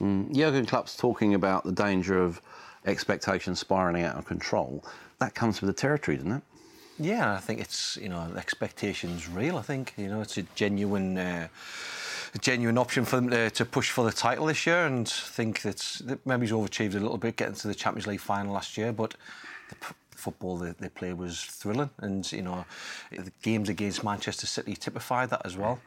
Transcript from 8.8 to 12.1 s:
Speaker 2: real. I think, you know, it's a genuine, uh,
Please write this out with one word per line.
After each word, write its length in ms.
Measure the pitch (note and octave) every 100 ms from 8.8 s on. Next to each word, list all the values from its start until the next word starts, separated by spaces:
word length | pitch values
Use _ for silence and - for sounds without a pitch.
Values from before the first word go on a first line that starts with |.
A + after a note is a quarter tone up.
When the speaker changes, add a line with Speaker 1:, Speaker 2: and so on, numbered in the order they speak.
| G#2 F2+ F2 F2 E2
Speaker 2:
real. 300 | F2 C#3+ F3
I 60 |
think, 320 | A2 C#3 C3 -
you 120 | G2
know, 120 | G#2+
it's 160 | G#2 -
a 60 | F2+
genuine, 640 | - G#2 G2 G2+ G2+ F#2+ F#2
uh, 300 | F2+ F2 E2 - - - - - -